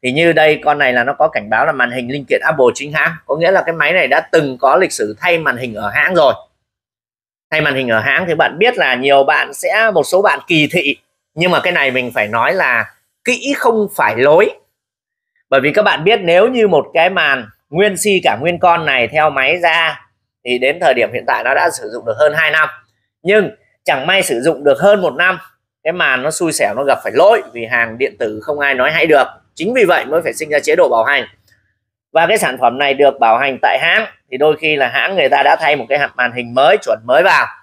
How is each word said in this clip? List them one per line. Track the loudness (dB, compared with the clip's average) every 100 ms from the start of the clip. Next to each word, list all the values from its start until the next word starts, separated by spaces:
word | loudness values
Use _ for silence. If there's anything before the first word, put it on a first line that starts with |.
Thì | -2
như | 0 2
đây, | 4 4 2
con | 0 0
này | 2
là | 2
nó | 0
có | 0 0
cảnh | -2 -2
báo | -2 0
là |
màn | 0 -2
hình | -4 -6
linh | -8 -4
kiện | -2
Apple | -2 2 2 0
chính | -8
hãng. | -4 -4 -4 _
Có | -2
nghĩa | 2
là | 2 0
cái | -2
máy | 0
này | 0 2
đã | 0 0
từng | -2 0 -2
có | 2 2
lịch | 0
sử | -2 -6 -4
thay | -2 0
màn | -2 -4
hình | -8 -6
ở | -4
hãng | -2 0 2
rồi. | 2 0 -8 _ _ _ _ _ _ _ _ _ _
Thay | -2
màn | 0 -2
hình | 0
ở | 0
hãng | 0 -2 -2
thì | 0
bạn | 0 2
biết | -2 0
là | -2 0
nhiều | 2 4
bạn | 4 0 -2
sẽ, | -6 -4 0 0
một | 0
số | 0 0
bạn | 2 -2 -2
kỳ | 0 0
thị. | -2 -4 -6 _ _ _
Nhưng | -4 0
mà | 0
cái | 0
này | 0 0
mình | -2 -4
phải | -4 -2
nói | -2 -2
là | 0 0 -2 -4 _ _ _
kỹ | -6 -4 -4 -2
không | 0 0 -4 -2
phải | -2 2
lối. | 4 4 2 -2 _ _ _ _ _ _ _ _ _
Bởi | 0
vì | 2
các | 0
bạn | 0 0
biết | 0 0
nếu | 2 2 2
như | 2 2
một | 2 0
cái | 0 0
màn | 0 0 -2 -4 _ _
nguyên | -2 0 0
si | -2 0
cả | 0 -2
nguyên | -4 0
con | 2 2 0
này | -2 0
theo | 0 0
máy | 0 0 0
ra | 0 0 -2 -4 _ _ _ _ -6
thì | -2
đến | 0 0
thời | 0
điểm | 2 0
hiện | -4 -4
tại | -2
nó | 0
đã | 0 0
sử | -4 -10
dụng | -10 -8
được | 0
hơn | 0 2
hai | 0
năm. | 0 -2 -4 _ _ _ _
Nhưng | 0 0 0 -6 _ _
chẳng | -4 -4 0
may | -2
sử | 0 -2
dụng | -2 0
được | 0 2
hơn | 4 2
một | 0 0
năm, | -2 -2 -10 _ _ _
cái | -6
màn | -2 0 0
nó | -2
xui | -2 -4
xẻo, | -2 -2 -2
nó |
gặp | -2 -2
phải | -2 2
lỗi | 4 4 -2
vì | -12 -4
hàng | -2 -2 -4
điện | -6 -4
tử | -6 -6
không | -8 -4
ai | -2
nói | 0 0
hay | 0 2
được. | 4 2 -4 _ -8
Chính | -4
vì | 0 2
vậy | 2 0
mới | -4
phải | -4
sinh | -8 -4
ra | -2
chế | 0 2
độ | 2
bảo | 2
hành. | 0 -2 -4 _ _ _ _ _ _ _ _
Và | 0 2
cái | 0
sản | -2 0
phẩm | -2 0
này | -2
được | 2 2 4
bảo | 2 2
hành | 0 -2
tại | -2 0
hãng | 0 0 -2 _ _
thì | 0
đôi | 0 0
khi | -2 -2
là | -2
hãng | -2 -2 0
người | 0
ta | 2
đã | 2 2
thay | 0 -2
một | -2
cái | -2
hạt | -2 -2
màn | -4
hình | -4 -4
mới, | 2 2 2
chuẩn | 0 -4 0
mới | 2
vào. | 4 2 0 -8